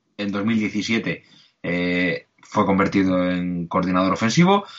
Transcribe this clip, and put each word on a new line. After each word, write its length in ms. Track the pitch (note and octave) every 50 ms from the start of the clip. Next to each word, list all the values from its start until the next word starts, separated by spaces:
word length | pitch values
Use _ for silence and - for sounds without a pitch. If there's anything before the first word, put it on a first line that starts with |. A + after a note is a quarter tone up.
| _ _ _
en 140 | - G#2 G2+
dos 140 | G2 G2+ G2+
mil 140 | A2+ A2+ G#2+
diecisiete, 680 | G#2+ F#2+ G2 G#2 F#2+ A2 A2+ A2 E2 E2+ E2 - _ _ _ - _ _ _ _ -
eh, 600 | F2+ F2 F2 F2 F2+ F2 F2+ F2+ E2+ E2 - - _ _ _
fue 240 | - - - G#2+ G2
convertido 680 | F#2+ F#2+ F#2+ G2+ F#2 - G2 F#2+ F#2 F#2 F2+ F2+ F2+
en 360 | F2+ F2+ F2 F2+ F2 F2 E2+
coordinador 460 | E2+ - F#2 F2+ F2+ F2+ F#2 F#2+ F#2
ofensivo. 520 | F#2 - A2 A2+ A2+ D#3+ F3 F#3+ G3+ G#3 G3+ - -